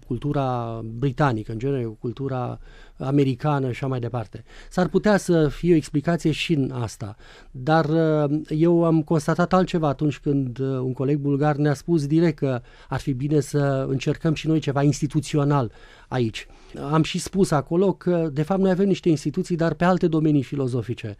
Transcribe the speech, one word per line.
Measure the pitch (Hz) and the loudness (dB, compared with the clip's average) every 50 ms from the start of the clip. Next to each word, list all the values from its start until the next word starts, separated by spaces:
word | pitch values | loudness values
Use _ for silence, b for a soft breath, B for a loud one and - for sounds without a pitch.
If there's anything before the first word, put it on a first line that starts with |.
| - | -8
cultura | - 131 113 - 143 143 143 135 131 123 120 117 113 113 117 113 113 113 | -6 -6 -4 -4 -4 -2 -2 -2 -2 -2 -4 -6 -6 -8 -10 -10 -10 -8
britanică, | 117 131 143 123 151 151 139 117 107 104 - | -4 -4 -4 0 0 0 0 0 -2 -6 -8
în | 113 | -8
genere, | 110 120 139 139 131 117 | -6 -4 -2 -2 -2 -4
cu | 113 107 - | -6 -8 -8
cultura | - 123 110 - 135 135 131 127 123 120 117 - b b b b b b b | -8 -8 -8 -6 -6 -6 -4 -6 -6 -6 -8 -12 b b b b b b b
americană | - - 131 143 143 139 135 127 123 - 151 143 139 135 | -8 -4 0 2 2 2 2 0 -2 -2 -2 0 0 -2
și | 127 | -4
așa | 113 - 139 | -4 -4 -4
mai | 135 131 123 | -4 -4 -4
departe. | 120 120 117 120 107 - - 113 - B B B B B | -4 -6 -6 -6 -8 -8 -14 -20 -20 B B B B B
S-ar | - 185 180 | -2 -2 0
putea | 165 - 185 - 214 208 | 2 0 0 2 4 2
să | 185 - - 175 160 156 | 2 2 2 2 4 2
fie | 143 - - - 175 175 | 2 0 0 2 2 2
o | |
explicație | 156 - - - 147 - 170 170 160 - 165 | 2 2 0 -4 -4 -2 0 -2 0 0 -2
și | 143 - - - 170 | -2 -2 -2 -2 0
în | 147 131 120 | 0 0 -2
asta, | 135 123 117 107 - - 110 101 98 B B B B B B B | -2 -6 -6 -6 -8 -10 -12 -12 -14 B B B B B B B
dar, | - 131 127 160 156 160 156 | -14 -6 0 2 2 2 2
uh, | 143 156 165 160 156 156 151 147 143 147 156 151 - | 2 2 2 2 2 2 2 2 0 0 -2 -4 -2
eu | 156 151 165 170 175 170 170 | 0 2 4 4 4 4 4
am | 165 160 160 | 4 4 2
constatat | 151 - 170 156 - - 160 175 175 170 - | 2 2 0 0 2 0 0 0 2 2 4
altceva | 185 185 - - 170 156 | 2 2 2 0 0 0
atunci | 147 131 - 151 147 131 - | 0 0 0 0 -2 -2 -2
când, | - 151 143 139 135 123 117 127 | -2 -2 0 0 -2 -4 -4 -4
uh, | 135 | -4
un | 135 135 127 127 131 123 | -4 -2 -4 -4 -4 -4
coleg | - 135 135 151 | -2 0 0 0
bulgar | 147 139 143 143 139 147 151 147 | 0 0 0 0 2 2 0 2
ne-a | 139 147 147 143 | 2 0 0 0
spus | 147 - - 170 160 143 | -2 0 0 0 0 2
direct | 139 156 165 175 175 - | 2 2 4 4 2 0
că | - 147 135 127 120 B B B B B B | 0 -2 -2 -2 -4 B B B B B B
ar | 135 127 | -8 -6
fi | - 151 135 | -4 -4 -4
bine | 123 139 143 156 147 | -2 -2 0 2 0
să | 135 - - 147 143 139 135 135 135 139 | 0 0 0 0 0 2 0 0 -2 -2
încercăm | 135 139 - 156 143 - - 165 151 | -4 -2 -2 -2 -2 0 0 -2 -2
și | - - | 0 0
noi | 151 160 156 | 0 0 0
ceva | - 143 127 143 143 | 0 0 0 2 2
instituțional | 147 135 - 160 - - 156 143 - - 151 143 143 147 143 123 107 B B B B B B B | 2 2 2 -2 -2 -2 -2 -2 0 0 0 2 2 2 2 0 -2 B B B B B B B
aici. | B 131 127 120 110 107 - - - B B B B B 147 139 139 | B -2 -2 -2 -2 -4 -8 -14 -16 B B B B B -10 -4 0
Am | 151 160 151 | 2 2 2
și | - - 180 | 2 -2 -6
spus | - - - 190 190 - | -6 -4 0 0 2 2
acolo | 160 143 143 - 165 175 202 190 - | 2 0 0 0 0 2 2 2 0
că, | - - 180 180 170 160 160 | 0 -2 0 0 0 0 -2
de | 135 147 | -2 -2
fapt, | 151 - 196 190 | -2 0 0 2
noi | 196 190 | 2 2
avem | 185 175 202 | 2 2 2
niște | 202 180 - - 175 | 2 0 2 2 2
instituții, | 156 147 - 151 - 190 180 - 180 | 2 2 0 -4 -4 -4 -4 -2 -2
dar | 156 165 165 156 | 0 0 0 0
pe | - 175 | 2 2
alte | 180 185 170 190 | 2 4 4 2
domenii | 170 156 156 156 156 147 143 123 | 2 2 2 2 4 2 2 0
filozofice, | - 147 143 135 123 123 123 107 - 117 - - 107 101 | -2 -4 -4 -2 -2 -2 -4 -4 -4 -8 -8 -8 -12 -12